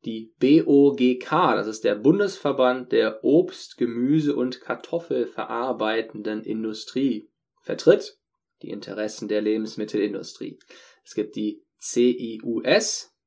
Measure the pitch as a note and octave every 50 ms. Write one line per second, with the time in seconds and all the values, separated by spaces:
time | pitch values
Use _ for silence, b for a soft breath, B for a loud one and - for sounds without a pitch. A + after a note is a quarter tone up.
0 | _ - A2+ A2+ A2+ A2+ _ _ - C3 D3 E3 D#3 - D3 C#3+ C#3 C#3+ C3 A#2+
1 | B2+ B2+ B2+ B2+ - - D3+ D#3+ F3+ D3 A#2 G#2 G#2 G#2+ G#2+ - - A2+ G#2 G#2
2 | A2 C#3 E3+ G3+ G3+ G3 - - - D3 C3 C3 B2+ B2+ B2+ C3 B2+ - A2+ A2+
3 | A2 A2 - - - B2+ C#3 E3 F#3 - - - - - - - - A#2 A2+ A#2
4 | B2 C3+ D3 D#3+ D3+ D3 - - B2 B2+ B2+ - - - B2 A#2 - - - E3+
5 | E3 - C3+ B2+ A#2+ A2+ - - A2 - A2+ A#2 A#2+ C3 B2 A#2 A2 G#2+ A2 A2+
6 | A2+ - - G#2+ G#2 G#2+ G#2+ G#2+ G#2+ - A2 A2 A2 A2 G#2+ G#2+ - - - C3
7 | C#3 C3+ A2+ G#2+ - _ _ _ _ _ _ _ _ - - - - D#3 F#3 G#3
8 | - - - _ _ _ _ _ _ _ _ _ - - - G#2 G#2 G2+ G2 G2+
9 | G#2+ G#2+ G#2+ - - G#2 G#2 G#2+ G#2+ G#2+ G#2+ A2 G#2+ G#2+ - - G#2+ G#2 - G#2
10 | G2+ G#2 - - - - - - - - - _ B B B B B B B B
11 | B - - - G#2+ G#2 - - G#2+ G#2+ G2+ - _ _ _ _ - - - A#2+
12 | A#2+ B2+ B2 B2 B2 A2+ A2+ A2 - A#2+ A2+ - - B2+ D#3+ A3 B3 - - -
13 | - - _ _ _